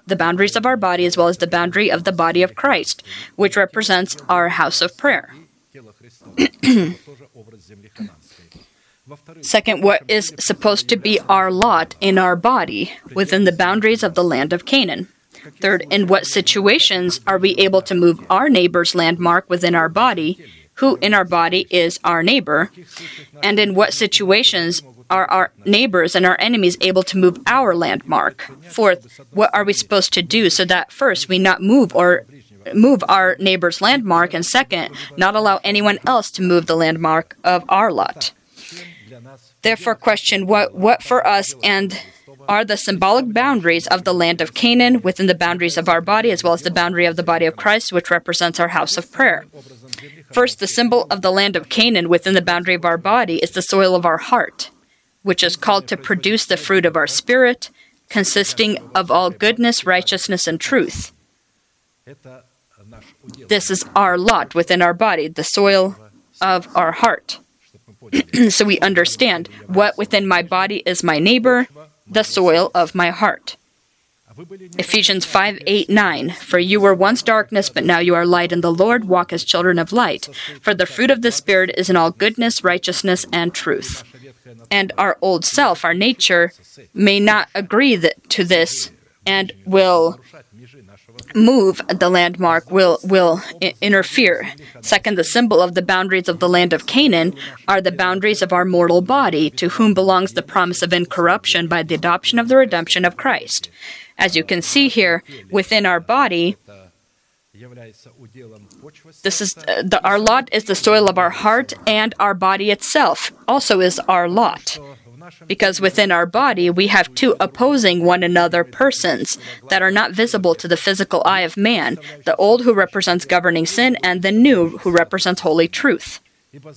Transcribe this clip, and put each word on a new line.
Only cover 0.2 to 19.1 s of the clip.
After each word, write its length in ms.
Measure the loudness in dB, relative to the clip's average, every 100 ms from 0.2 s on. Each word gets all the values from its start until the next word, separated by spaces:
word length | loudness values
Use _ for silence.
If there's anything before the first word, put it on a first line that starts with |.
| 0 0 0 0
of 100 | -2
our 120 | -2
body, 280 | -2 0 0
as 120 | 2
well 100 | 0
as 100 | 0
the 100 | -2
boundary 440 | -2 -2 -2 -2
of 140 | -2 -2
the 60 |
body 300 | -2 0 0
of 140 | -2 -2
Christ, 480 | -2 -2 -4 -10 -12 -18 -12 -4
which 220 | -2 0
represents 600 | -2 -2 0 0 -2 -6 -2
our 200 | 0 0
house 320 | 0 -2 -2
of 160 | -4 -2
prayer. 380 | -2 -2 -6 -20 _ _ _ -20 -20 _ -20 _ -10 -4 -4 -2
<clears throat> 320 | 2 2 0 -6 -18 -20 -20 -20 -20 -20 _ -20 -20 -18 -18 -18 _ _ _ -20 _ _ _ _ -20 -20 -20 -10
Second, 420 | -2 0 0 0
what 200 | 2 0 0
is 260 | -4 -4 -4
supposed 480 | -4 0 0 0 -2
to 80 | -2
be 240 | 0 -2 2
our 240 | 2 2
lot 440 | 0 2 2 -2 -4
in 180 | 0 2
our 200 | 2 2
body 560 | 2 0 -2 -6 -8 -12 -10
within 300 | -6 -2 2
the 80 | 2
boundaries 520 | 2 0 0 0 0
of 120 | -2 0
the 80 |
land 300 | 0 0 -2
of 120 | -4 0
Canaan? 440 | 0 0 -6 -12 _ _ -20 -20 -6
Third, 260 | -2 -2 0
in 180 | -2 2
what 200 | 2 2
situations 920 | -2 0 2 2 4 2 0 -2 -4 -2
are 120 | 0
we 140 | 0 2
able 260 | 2 2
to 120 | 0 2
move 240 | 2 2 -2
our 200 | 0 2
neighbor's 440 | 2 2 0 -2
landmark 560 | 0 -2